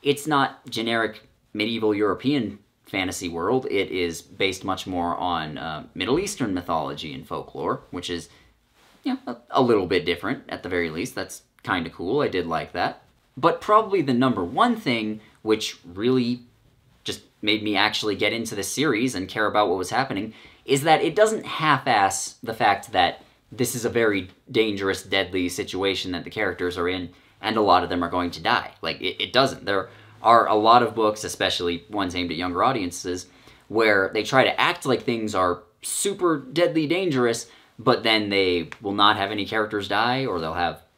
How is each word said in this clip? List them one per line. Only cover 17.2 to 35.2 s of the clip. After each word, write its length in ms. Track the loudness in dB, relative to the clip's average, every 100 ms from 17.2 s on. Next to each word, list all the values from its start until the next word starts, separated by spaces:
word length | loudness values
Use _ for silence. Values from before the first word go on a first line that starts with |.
| -14 _
made 220 | 0 0
me 140 | 0 2
actually 380 | 2 2 -2
get 180 | 0 0
into 220 | 0 -6
this 160 | -6 -6
series 440 | -2 0 2 0
and 140 | -2 -6
care 180 | -2 0
about 220 | 2 2
what 100 | 0
was 120 | -2
happening 420 | -2 -2 -4 -6 -12 -20 -20
is 180 | -2 0
that 200 | 4 4
it 140 | 4 4
doesn't 280 | 4 2
half-ass 920 | -6 -2 4 4 4 4 4 0 -8 -10
the 120 | -10
fact 380 | 2 2 2 0
that 320 | 2 2 0 -16 _ _
this 240 | -4 -4
is 100 | -2
a 60 | -2
very 380 | 2 2 0 -4 -16 _
dangerous, 520 | 0 2 2 -2 -2
deadly 460 | -2 -2 0 0 -2
situation 640 | -4 -6 -2 -2 -2 -4
that 120 | -8
the 60 | -8
characters 480 | -4 -4 -2 -4 -2
are 100 | -4
in, 220 | -4 -8 -14 _ _
and 160 | -2 2
a 40 |
lot 220 | 4 4
of 60 | 4
them 160 | -2
are 40 | -2
going 220 | -2 -4
to 100 | -4
die. 300 | 0 0 -2 -8
Like, 180 | -8 -4
it, 200 | -6 -4
it 120 | 0
doesn't. 320 | 2 2 0
There 240 | -2 -2 -2 -14 -20 -2
are 260 | 6 6 6
a 60 |
lot 300 | 4 8 6
of 100 | 6
books, 300 | 2 0 0
especially 600 | -8 -2 0 0 -2 -4 -6
ones 240 | -4 -2
aimed 160 | -2 -4
at 60 | -4
younger 260 | -4 2
audiences, 640 | 2 2 -4 -6 -6 -6 -8 -20 -20 -20 _
where 460 | 2 4 4 2
they 80 | 0
try 220 | 2 4
to 160 | 4 4
act 260 | 0 0 -2
like 160 | 0
things 320 | 0 -2